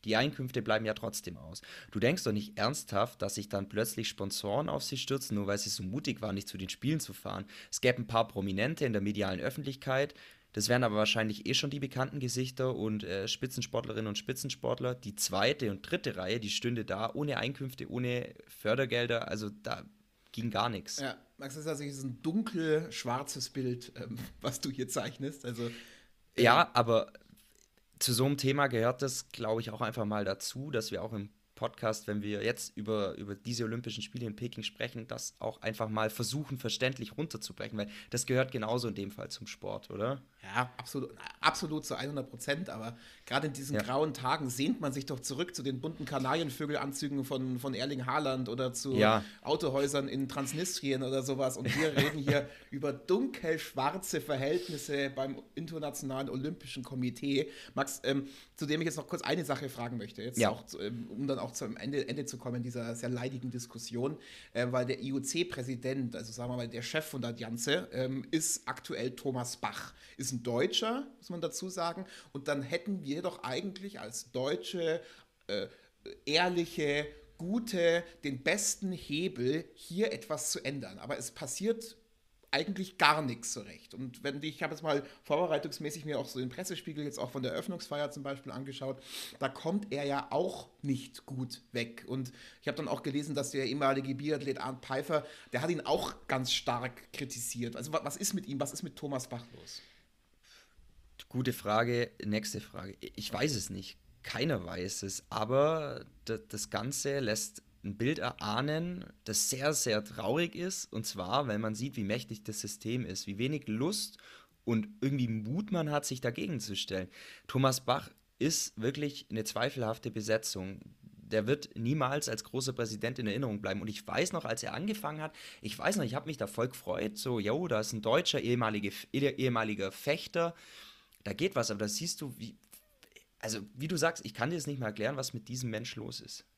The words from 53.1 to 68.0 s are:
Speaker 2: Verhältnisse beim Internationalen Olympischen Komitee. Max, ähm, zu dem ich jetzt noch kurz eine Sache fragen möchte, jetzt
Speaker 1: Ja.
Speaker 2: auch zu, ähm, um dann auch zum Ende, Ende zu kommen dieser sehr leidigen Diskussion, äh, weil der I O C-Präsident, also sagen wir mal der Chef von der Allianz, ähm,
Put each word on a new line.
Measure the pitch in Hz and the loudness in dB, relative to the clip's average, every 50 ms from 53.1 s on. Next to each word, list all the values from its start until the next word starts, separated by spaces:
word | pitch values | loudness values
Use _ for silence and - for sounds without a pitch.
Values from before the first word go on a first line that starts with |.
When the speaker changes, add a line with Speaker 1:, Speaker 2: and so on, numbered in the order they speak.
| 180 214 262 262 - - - 160 160 156 - - - 135 131 147 165 190 185 - - 156 | 4 4 4 0 -2 -2 0 0 0 0 0 -6 -2 2 2 2 2 0 -4 -2 -2 -2
Speaker 2:
Verhältnisse | 123 151 147 127 135 143 160 180 175 - 160 139 - - 143 139 139 135 | 0 0 0 2 4 2 2 2 0 -2 -6 -6 -4 -2 0 0 0 0
beim | 135 135 135 135 139 - - - - | 0 -2 -2 -2 -2 -8 -10 -10 -8
Internationalen | 143 165 156 165 160 151 143 127 - - 135 131 131 135 - | -8 -6 -6 -6 -4 -4 -4 -4 -4 -4 -2 -2 -2 -2 -2
Olympischen | 127 135 131 151 175 - - - - 131 120 | -2 -2 -2 -2 -4 -6 -10 -10 -8 -8 -8
Komitee. | - 135 127 127 123 120 - - 143 139 135 151 147 - - - - - | -6 -2 0 0 0 0 0 0 2 4 4 2 2 -4 -14 -16 -6 -2
Max, | 127 - - - - - | -2 -2 -2 -4 -2 0
ähm, | 123 139 139 139 - - - - - _ | 2 2 2 0 -4 -12 -18 -20 -20 _
zu | - 160 | -6 0
dem | 143 151 160 | 0 0 2
ich | 165 | 2
jetzt | 165 143 | 0 -2
noch | 156 - | -4 -6
kurz | - - - | -4 -6 -2
eine | - - 147 175 156 | 2 2 2 2 2
Sache | 135 139 135 143 131 | 0 -2 -2 -2 -6
fragen | 120 - 117 120 123 | -6 -4 -6 -4 -4
möchte, | 117 104 107 - - 107 | -6 -6 -8 -8 -8 -8
jetzt | 120 117 120 | -4 4 6
Speaker 1:
Ja. | 113 98 | 6 6
Speaker 2:
auch | - - - | 6 2 -6
zu, | - - - | -10 -8 -4
ähm, | 92 104 120 117 113 - | -4 -4 -4 -4 -8 -8
um | - 104 139 | -4 -2 0
dann | 135 135 107 | 0 0 0
auch | 95 127 - | 0 -4 -4
zum | - 143 107 113 | -6 -6 -6 -6
Ende, | - - 131 143 143 - | -4 -4 0 0 0 0
Ende | - 123 147 139 | 0 -2 -4 -4
zu | 131 - | -6 -8
kommen | 123 - 127 120 123 120 | -6 -4 -2 -2 -2 -2
dieser | 123 120 120 117 117 117 | -2 -4 -4 -4 -4 -4
sehr | 120 127 123 | -2 -2 -2
leidigen | 127 120 123 135 135 123 131 127 | -2 0 -2 -4 -4 -4 -4 -4
Diskussion, | 117 123 120 - - 117 - - 117 120 127 139 156 - - - - - - - _ | -4 -4 -6 -8 -10 -10 -8 -4 -2 0 0 0 -2 -4 -10 -16 -18 -18 -18 -4 _
äh, | 117 123 123 | 0 2 4
weil | 123 127 123 | 4 2 2
der | 123 - - | 2 0 -2
I | 117 135 135 | -2 -2 -2
O | 135 | 0
C-Präsident, | - - - 165 175 175 - 135 123 131 131 120 127 127 135 139 127 117 117 | 0 0 2 0 0 0 0 -4 -2 -2 -2 0 0 0 2 2 0 0 -2
also | - 117 113 110 | -4 -6 -6 -6
sagen | 120 120 123 | -4 -4 -2
wir | 123 | -2
mal | 123 117 | -2 -2
der | 117 117 117 | -4 -4 -4
Chef | 120 - - 156 156 | -4 0 0 0 0
von | - - 135 | 0 -4 -2
der | 117 120 | -2 -2
Allianz, | 117 117 117 113 117 117 117 143 143 180 180 - - | -2 -2 -4 -4 -2 0 4 4 4 4 2 -2 0
ähm, | 127 | 0